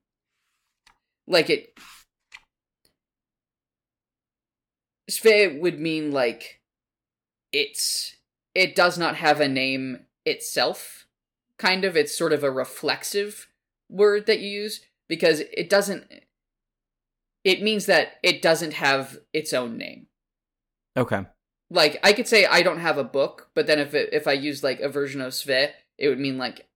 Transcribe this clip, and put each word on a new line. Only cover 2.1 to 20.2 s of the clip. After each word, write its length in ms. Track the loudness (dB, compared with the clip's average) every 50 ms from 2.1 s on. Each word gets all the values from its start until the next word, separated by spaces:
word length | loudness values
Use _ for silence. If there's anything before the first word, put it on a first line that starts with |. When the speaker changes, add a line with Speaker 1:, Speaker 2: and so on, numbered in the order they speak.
| _ _ _ _ -20 -20 _ _ _ _ _ _ _ _ _ _ _ _ _ _ _ _ _ _ _ _ _ _ _ _ _ _ _ _ _ _ _ _ _ _ _ _ _ _ _ _ _ _ _ _ _ _ _ _ _ _ _ _ _ -10
Speaker 1:
své 480 | -4 2 4 6 6 6 4 2 0 -2
would 200 | -2 -2 -2 -2
mean, 320 | -4 -4 -4 -4 -4 -2
like, 500 | 0 0 0 0 -2 -6 -12 -20 -20 _ _ _ _ _ _ _ _ _ _ _ _ _ _ _ _ _ _ _
it's, 640 | -2 -2 -2 -4 -4 -6 -6 -4 -4 -6 -8 -10 -14 _ _ _ _ _ _ _ 0
it 200 | 0 0 2 2
does 220 | 2 2 2 2
not 180 | 0 -2 -2 -2
have 220 | 0 2 2 4 4
a 60 | 2
name 580 | 0 0 0 -2 -2 -4 -4 -6 -8 -10 -12 _ _ _ _ -4
itself, 800 | -4 -4 -4 -6 -6 -2 -2 0 0 -2 -6 -12 -18 -20 -20 -20 _ _ _ _ _ _ _ _ _ _
kind 260 | -4 -2 0 0 0 0
of. 100 | 0 2
It's 200 | 2 0 0 -2
sort 160 | -2 0 0 0
of 100 | 0 0
a 80 | 0
reflexive 960 | -2 -2 -6 -6 -8 -6 -4 -4 -4 -4 -6 -6 -4 -4 -4 -6 -8 -16 -20 _ _ _ _ _ _ _ _ -6
word 360 | 0 4 4 4 4 2 0
that 120 | 0 0 0
you 100 | -2 -6
use, 320 | -8 -8 -8 -8 -10 -14 _ _ _ _ _ -8
because 320 | -2 2 2 2 2 2 -2 -6 -8
it 160 | -8 -2 2
doesn't, 360 | 2 2 2 0 -4 -8 -12 -18 -20 -20 _ _ _ _ _ _ _ _ _ _ _ _ _ _ _ _ _ _ _ _ _ _ _ _ 0
it 180 | 2 2 2
means 240 | 0 -2 -2 0 2
that 260 | 2 2 2 2 0 -4 _ 0
it 180 | 0 0 2
doesn't 320 | 2 2 2 2 0 -4 -4
have 420 | -2 0 0 0 0 -2 -6 -12 -20 -12 _ -6
its 200 | -6 -4 -2 -4
own 240 | -4 -4 -4 -8
name. 300 | -12 -14 -14 -16 -18 -20 _ _ _